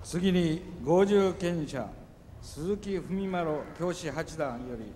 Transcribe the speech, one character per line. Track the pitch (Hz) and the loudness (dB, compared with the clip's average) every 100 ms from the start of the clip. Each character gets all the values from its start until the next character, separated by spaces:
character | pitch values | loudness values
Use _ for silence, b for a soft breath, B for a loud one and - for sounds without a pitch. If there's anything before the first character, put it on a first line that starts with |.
| - | -4
次 | 165 190 | 2 4
に、 | 180 170 160 - - | 4 4 0 -4 -8
合 | 123 175 | 4 6
十 | 196 208 190 | 8 6 6
権 | 175 175 175 147 | 2 -2 0 -2
者、 | 139 104 - - - - - | -4 -6 -10 -18 -20 -20 -16
鈴 | - - 165 202 | -14 -8 -4 -4
木 | 202 190 | -2 -4
文 | 131 190 196 | -2 -4 -2
麿 | 185 165 151 120 - | 0 0 -2 -4 -4
教 | 175 | -4
士 | 170 165 | -2 -4
八 | 139 165 160 | -4 -6 -2
段 | 143 120 127 | -4 -4 -8
よ | 117 | -8
り | 107 | -10